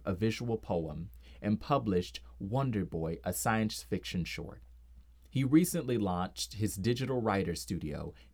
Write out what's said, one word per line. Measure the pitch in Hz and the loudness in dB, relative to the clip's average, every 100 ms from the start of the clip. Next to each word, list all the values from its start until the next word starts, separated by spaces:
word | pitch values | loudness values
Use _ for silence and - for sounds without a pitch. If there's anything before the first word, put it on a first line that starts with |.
| - | -4
a | |
visual | 90 110 107 120 113 | 0 0 0 -2 -2
poem, | - 87 78 76 87 - - - | 0 -2 -2 -6 -10 -12 -20 -4
and | 104 107 | 0 0
published | - 139 110 90 - - - - | 2 2 4 2 0 -6 -14 -10
Wonder | 98 127 135 107 87 | -2 0 2 0 -2
Boy, | 82 80 85 | -2 -2 -2
a | - | -4
science | - 120 110 107 - | -2 2 2 2 -2
fiction | - 95 - 92 | -4 -4 -2 -4
short. | 82 - - - - - - - - - - | -4 -6 -10 -12 -18 -20 -20 -20 -20 -20 -4
He | 131 | 0
recently | 131 156 175 175 127 117 | 6 6 6 2 0 2
launched | 98 90 92 - - 101 | 2 0 -2 -6 -8 -2
his | 107 98 | -2 0
digital | 101 120 127 127 | 0 2 0 2
writer | 110 98 87 82 | 2 2 2 -2
studio, | - 87 76 73 76 - - | -4 -4 -4 -6 -8 -12 -14